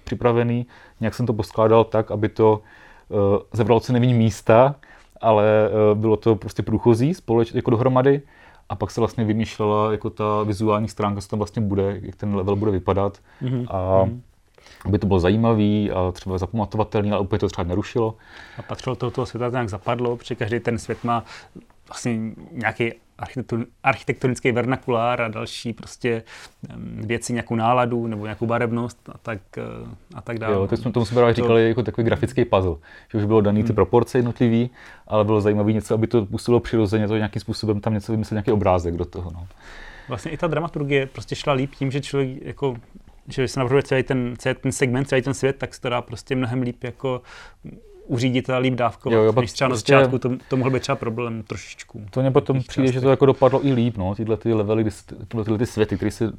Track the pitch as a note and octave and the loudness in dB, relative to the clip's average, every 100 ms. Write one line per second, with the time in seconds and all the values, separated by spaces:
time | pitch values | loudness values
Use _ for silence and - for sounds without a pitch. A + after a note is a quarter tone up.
0 | - G2+ A#2+ A#2 A#2+ A#2+ B2 - - - | -10 0 2 2 2 -2 -6 -14 -20 -6
1 | A2 - B2 G#2+ - - A2 A2+ A2 A2 | -4 -2 -2 -2 -4 2 6 6 4 0
2 | A2 G#2 G#2+ - A2 G#2+ - - - - | -2 -2 -2 4 4 4 -2 -20 -20 -20
3 | - G#2 G2 G2+ - G#2+ A2 A2+ - B2 | -4 0 2 2 0 -2 2 2 2 2
4 | B2 A#2+ A2 - - A2+ C3+ C#3+ - - | 2 4 2 2 4 6 6 2 -12 -20
5 | _ - A2+ G#2+ G#2+ G#2+ G#2+ G#2+ G#2+ G#2 | _ -2 2 4 4 4 4 4 4 4
6 | A2 G#2 A2+ G#2 G#2+ - A2 G#2+ A#2+ A2+ | 2 2 2 0 -2 -6 -2 2 4 4
7 | C#3 F#3 - A#2 A#2 B2 - A2+ B2+ B2+ | 2 -2 0 0 0 -2 0 2 2 4
8 | C3+ C#3 - - - - - - G#2 - | 4 2 -2 -20 -20 -20 -12 -8 -6 -2
9 | A2 - G#2+ A2 G#2+ - G#2 G#2 G#2+ G#2 | -2 0 0 0 -2 -2 0 2 0 -2
10 | A2 - G#2+ G#2+ G#2+ G2 G#2+ G#2 A2 - | -4 -4 -2 0 -2 0 0 0 -2 -4
11 | G#2 G2+ - G#2+ G2+ B2 G2+ G2 G2 F#2+ | -4 -4 -6 -6 -4 -2 -2 0 -2 -4
12 | G2 - G#2 G2+ F#2+ G2+ G#2+ F#2+ G2+ F#2+ | -10 -8 -4 -2 0 0 0 0 0 0
13 | G2 - _ - B2+ B2+ B2 F#2+ F#2 F#2+ | 0 -4 _ -10 -6 -4 -4 -4 2 4
14 | F#2+ A#2+ - _ _ _ - - F#2 G2 | 2 -2 -12 _ _ _ -20 -10 -2 0
15 | G2 F#2+ F2+ G#2+ A#2 A2 G#2 G#2 G2+ F#2 | 2 4 4 4 4 4 4 2 0 0
16 | F2+ F2 F#2+ F#2 F#2 A2+ G2 G#2+ G2+ A2 | -2 -4 -6 -6 -4 -4 -4 -2 -2 -2
17 | G#2 G2+ G2 G#2+ - - F2 F#2 - B2 | 0 -2 -2 -2 -2 -2 -4 -4 -2 -2
18 | A2 - - - - - - A2 C3+ A#2 | -2 -4 -16 -20 -20 -18 -14 -10 -8 -6
19 | B2 - A2 A2+ B2 B2+ A2+ G#2 - A#2+ | -6 -4 -6 -4 -4 -2 -4 -6 -4 -2
20 | A#2+ A#2+ - A#2+ G#2+ A#2 A#2+ A2 - A2 | -2 -4 -8 -6 -4 -2 -2 -4 -6 -6
21 | A#2+ A#2 - - - - - _ - - | -2 -4 -4 -16 -20 -20 -20 _ -20 -8
22 | B2 A2+ A2 - - B2+ A2 - A#2 - | -4 -4 -6 -10 -14 -6 -4 -2 -4 -4
23 | _ - - C3 - A#2 A#2+ _ C#3 C3 | _ -16 -12 -10 -6 -6 -6 _ -2 -2
24 | - B2 C3 A#2+ C3+ A#2 A#2+ C3 - A#2 | -4 -2 -2 0 0 0 0 -2 -2 -2
25 | A#2+ B2 A2+ A2 A#2 - A#2+ A2 - - | 0 -2 -4 -6 -10 -8 -10 -10 -14 -6
26 | B2 A2+ - - - _ - A#2 A#2 A2+ | -4 -4 -6 -18 -20 _ -16 -14 -12 -10
27 | G#2+ A#2 - A#2+ - A2+ A2+ B2+ A#2+ A#2+ | -6 -6 -4 -6 -4 -2 2 2 0 -2
28 | A#2 G#2 G#2+ G#2+ A2+ A#2 A#2+ A#2 A#2+ - | -4 -6 -8 -6 -2 -2 -2 -2 -6 -10
29 | - - A#2 G#2 - A#2+ A#2 A#2 A#2 - | -20 -16 -12 -12 -12 -12 -12 -12 -14 -18
30 | - A2 - A2+ A2 G2 G2 A#2 A#2 A#2+ | -18 -14 -10 -6 -2 -2 0 -2 -2 0
31 | A2 B2 A#2 A2 - A#2 A2+ A2+ G#2+ A2 | 2 4 4 4 4 6 4 2 -2 -2
32 | A#2 G#2+ - - A#2 G2 F#2 D#2 - - | 0 2 0 0 2 2 2 -2 -10 -20
33 | - A2 G#2 A2 G2+ G#2 A#2 G#2+ F#2 A#2+ | -8 -2 2 4 4 4 2 2 4 2
34 | A#2 C3 A#2+ - A#2+ A2+ B2 - - - | 2 0 0 0 2 2 0 -6 -20 -20
35 | - G#2+ G#2 G#2+ G#2 G#2 G#2 A2 - A2 | -2 0 4 4 4 2 2 0 0 -2
36 | A2+ A#2+ G2+ A2 - A#2+ - A#2 G2+ G#2+ | 2 0 0 -4 2 2 2 0 2 0
37 | G#2 A2 G#2+ A2 - - A2 G2+ A2 G#2+ | 0 0 -2 -6 -8 -4 -2 -2 -2 -4
38 | G#2+ G#2+ G2+ G#2+ G2+ G#2+ F#2+ F2+ E2+ F2 | -2 -4 -2 -4 0 2 4 2 0 -4
39 | E2+ F2+ F2 E2+ F2+ - - - - - | -6 -8 -12 -12 -16 -20 -20 -20 -20 -18
40 | - B2+ - D3+ E3+ D3+ E3 D#3+ C#3+ C#3+ | -12 -10 -8 -4 -2 -2 -4 -6 0 0
41 | C3+ - - - D3+ C3 C3+ - C3+ C#3 | 0 -8 -10 -4 0 0 -2 -4 -4 -4
42 | - C#3 C3 C3+ C3+ - C#3 A#2 - - | -4 -2 -2 -6 -12 -6 -6 -6 -12 -20
43 | - - - C3+ B2 C#3 B2 C3+ B2+ C3 | -20 -20 -8 -4 -2 -2 2 2 2 0
44 | B2 C3 B2 A#2 C3 B2+ C3+ - C3 B2 | 0 -2 -4 -4 -4 -2 -4 0 0 0
45 | C3 C3 C3 B2 C3 C3+ B2 - B2+ A#2+ | 0 0 0 0 -2 -2 -8 -8 -4 -4
46 | - A2 - C3 A#2+ B2+ B2 A#2+ B2 - | -6 -12 -6 -4 -2 -2 -4 -6 -12 -8
47 | C3 B2+ - - - - - - - - | -6 -6 -10 -20 -20 -20 -20 -20 -20 -20
48 | - B2 C3 B2+ B2 B2+ C3 B2 A#2 - | -6 -2 0 0 0 0 0 0 -2 -2
49 | C3 A2 A2 A#2 A#2+ - B2+ A#2 B2 C#3 | 0 4 4 4 0 0 0 0 4 6
50 | C3 B2+ B2 B2+ - C3 B2+ B2+ - C3 | 6 2 -4 -6 -4 -2 0 -2 -2 -4
51 | A#2 A2+ A#2+ A2+ - A2 - - - A2+ | -4 -6 -6 -8 -10 -12 -14 -20 -18 -16
52 | G#2 B2+ C3+ C#3 - C3+ - - C3 B2+ | -8 -2 2 4 2 0 -2 0 0 2
53 | C3+ B2+ C3+ - C3 C3 C#3 A#2+ A#2+ G#2+ | 2 6 4 6 4 4 2 2 0 -2
54 | F#2 G2+ A2 G#2 A#2 A2 G2+ A2 A2 - | -4 -4 -2 -2 0 0 2 0 0 -4
55 | - - - A2+ G#2+ G#2+ B2 G#2+ G#2+ G2 | -12 -18 -8 -6 -2 -2 -2 -2 -2 0
56 | G#2+ - A2+ | -4 -2 -4